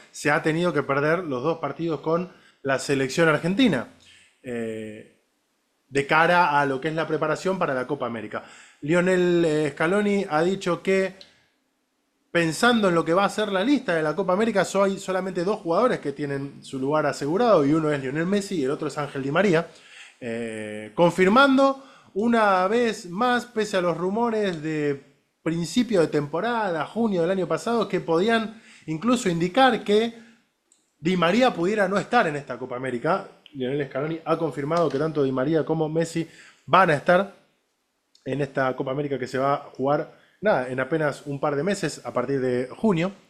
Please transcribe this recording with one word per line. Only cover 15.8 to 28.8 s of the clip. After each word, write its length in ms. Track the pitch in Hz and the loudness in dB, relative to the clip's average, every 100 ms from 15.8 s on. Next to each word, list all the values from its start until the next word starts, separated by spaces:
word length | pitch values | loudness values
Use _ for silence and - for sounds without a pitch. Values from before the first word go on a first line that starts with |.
| 247 170 | 2 0
que 120 | 147 | -4
tienen 520 | 139 143 139 139 - | -6 -6 -6 -8 -12
su 160 | - 131 | -12 -6
lugar 260 | 135 151 143 | -2 0 0
asegurado, 580 | - 143 190 240 180 139 | -2 -2 0 4 4 4
y 80 | |
uno 180 | 160 151 | 2 2
es 100 | 147 | 0
Lionel 240 | 127 151 170 | -2 -2 0
Messi 300 | 202 196 180 | -2 -2 -2
y 40 | 131 | -2
el 60 | |
otro 160 | 151 151 | -2 -4
es 100 | 151 | -6
Ángel 240 | 143 143 | -8 -6
Di 80 | 135 | -2
María, 360 | 160 202 160 170 - - - - - | 2 4 4 0 -8 -20 -20 -20 -14
eh, 720 | 120 113 117 110 107 107 107 - | -8 -6 -6 -8 -10 -10 -6 2
confirmando 880 | 170 170 185 233 277 262 269 269 - - _ 196 | 2 4 4 6 6 6 4 2 -8 -20 _ -2
una 520 | 233 233 208 185 185 | 0 4 4 4 2
vez 400 | 240 233 - 175 | 2 0 -2 -8
más, 360 | 175 247 240 233 | -2 0 0 -2
pese 320 | 220 208 190 | -4 -2 0
a 40 | |
los 140 | 175 160 | 0 0
rumores 640 | 185 214 240 220 202 165 | -2 -2 -2 0 -2 -4
de 400 | 156 156 147 139 - _ _ _ | -4 -2 -2 -2 -8 _ _ _
principio 580 | 160 165 165 247 240 196 | -4 -4 -2 -2 2 2
de 60 | 151 | 2
temporada, 760 | 151 147 165 226 233 202 160 139 | 0 -2 -2 -2 -2 -2 -2 -4
junio 360 | 214 226 180 | -2 0 2
del 80 | 165 | 0
año 160 | 190 175 | 0 -2
pasado, 400 | 156 226 233 196 | -2 -2 -2 0
que 120 | 180 | -2
podían 580 | 160 165 214 226 214 - - - | 0 2 2 0 -2 -10 -20 -16